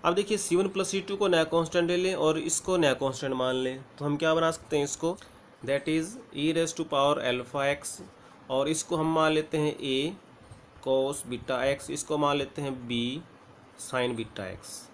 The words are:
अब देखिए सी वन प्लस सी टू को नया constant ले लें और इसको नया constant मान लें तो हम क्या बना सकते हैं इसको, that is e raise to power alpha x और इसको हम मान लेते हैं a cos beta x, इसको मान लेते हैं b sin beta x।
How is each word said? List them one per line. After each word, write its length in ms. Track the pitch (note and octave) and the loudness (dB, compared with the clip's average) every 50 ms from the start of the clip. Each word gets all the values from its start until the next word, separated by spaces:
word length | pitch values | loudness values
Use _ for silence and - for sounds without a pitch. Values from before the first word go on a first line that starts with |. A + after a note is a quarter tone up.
| - | 2
अब 80 | E3+ F3 | 2 2
देखिए 240 | G3 G3+ - G#3+ | 2 0 0 0
सी 180 | G3 - - E3+ | 0 0 2 2
वन 120 | F3+ G3 | 2 2
प्लस 200 | F#3+ F#3+ F#3+ F#3+ F3 | 2 0 -2 -2 0
सी 100 | F#3+ G3 | -2 -4
टू 140 | F#3 - G3+ | -4 -4 -2
को 100 | G3 G#3 | 0 2
नया 160 | F#3+ F3+ E3 D#3+ D#3+ | 4 4 4 4 4
constant 380 | E3 E3 E3 D#3+ - F3 E3+ E3+ | 2 0 0 2 2 2 2 2
ले 80 | F3 | 2
लें 160 | F3 F3+ F#3 F#3+ | 2 2 0 0
और 220 | - D3+ D#3 D#3 D#3+ | 2 2 2 2 2
इसको 360 | - E3 - - - - F#3 | 0 -2 -2 -2 0 0 2
नया 160 | F3 D#3+ C#3 B2+ | 4 4 4 4
constant 400 | - C#3 C3+ B2+ - D3 C3+ C3 | 2 0 -2 -2 -2 -4 -2 0
मान 200 | B2+ B2+ B2+ B2+ | 0 0 0 0
लें 280 | B2+ B2+ B2+ C3 C3+ C3+ - - - | 0 -2 -2 -4 -6 -12 -18 -12 -6
तो 60 | C#3+ | -2
हम 120 | D3 D3 | -2 0
क्या 160 | C#3+ D#3+ D#3+ D#3+ | 2 2 2 4
बना 140 | E3 E3 E3 | 4 4 2
सकते 260 | D#3+ - - - D#3+ | 0 -2 -6 -2 0
हैं 60 | D3 C#3+ | 0 0
इसको, 320 | C#3+ - - E3 E3 - - - - - - - - - - - | 0 -2 -2 -2 -4 -4 -4 -12 -20 -20 -20 -20 -20 -18 -10 -2
that 220 | B2 C#3 C#3 - D#3 | -2 -2 0 0 0
is 200 | D#3 D#3+ D#3+ F#3 A3+ C4 - - - | 0 0 0 -2 -10 -14 -16 -12 -6
e 160 | C#3+ D3 D#3+ D#3+ | -2 0 2 2
raise 180 | E3 E3 D#3+ - - | 2 0 0 -2 -4
to 60 | D#3+ D3+ D3 | -4 0 2
power 220 | C#3 C#3 C#3+ D3 C#3 A2+ B2+ | 4 4 4 4 2 2 0
alpha 320 | B2 B2+ B2 A#2 - C#3+ C#3 C#3 | 0 0 -4 -4 -4 0 0 0
x 320 | C#3+ C#3+ - - - - - - - - - - - - - - | 0 -2 -4 -10 -10 -10 -14 -18 -20 -20 -20 -20 -20 -20 -8 -2
और 200 | C3 C3 C#3 D3+ | 0 0 0 0
इसको 260 | E3 D3+ - - F3 | 0 -2 -2 -2 0
हम 180 | D#3 D#3 D#3+ D#3+ | 0 2 2 4
मान 160 | D#3+ D#3 D#3 | 4 4 4
लेते 260 | D#3 D#3 D#3 D#3 - | 4 2 0 0 0
हैं 180 | D#3 D3+ D3+ - - | 0 0 0 0 -2
a 340 | B2 C#3 C3 C3+ C#3+ E3 G3 - - - - - - - - - - - - - - | -4 -2 0 0 0 -2 -4 -8 -18 -20 -20 -20 -20 -20 -20 -20 -20 -20 -20 -8 -2
cos 360 | C3+ C3+ C3+ C3+ C3+ C#3+ - - A#2+ | 2 2 2 2 0 -2 -6 -6 -6
beta 300 | B2 A2+ - - C3 B2 B2+ C#3 | -8 -8 -4 -4 -2 0 2 0
x, 200 | C#3 G#2+ - - | 0 0 -4 -6
इसको 260 | C#3+ D3+ - - D3+ | -6 -6 -4 -2 0
मान 200 | D3 D3 C#3+ C#3+ | 2 2 2 2
लेते 240 | C#3+ C#3 C#3 - - | 0 -2 -4 -6 -6
हैं 120 | C#3+ C#3 C3 B2+ B2 A#2 | -6 -6 -6 -8 -4 -2
b 120 | A#2+ A#2+ A#2 B2 C3 D#3+ F3 - - - - - - - - - - - | 0 0 0 0 -4 -6 -10 -14 -20 -20 -20 -20 -20 -20 -20 -20 -16 -14
sin 360 | - - - B2+ B2 B2 A#2+ A2+ | -10 -4 0 0 0 0 0 -4
beta 300 | A2 A2 - - G2 F#2 | -6 -8 -8 -8 -8 -8
x। 240 | F#2 F#2+ - - - - - - | -10 -12 -12 -14 -14 -14 -16 -18